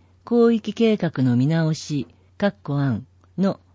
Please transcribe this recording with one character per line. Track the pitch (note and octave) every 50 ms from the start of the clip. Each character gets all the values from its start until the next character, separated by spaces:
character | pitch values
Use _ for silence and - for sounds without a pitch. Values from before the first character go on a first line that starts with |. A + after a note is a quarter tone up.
| _ _ _ _ -
広 | - A#3 A#3+ A#3 A#3 A#3
域 | G#3+ - G#3+ -
計 | - A3+ A3 G#3+
画 | - F3+ E3 - - C3
の | B2+ A#2+
見 | A#2+ C3
直 | D3+ E3 E3 D#3+ D#3 D#3+
し、 | - - - D3+ C#3 - - - _ _ _ _
か | - G#3
っ | G3+ - _ -
こ | - C#3 C#3+
案 | C#3 C3+ A#2 G2 C3+ _ _ _ _ _ -
の | E3 F#3+ G3 - - _ _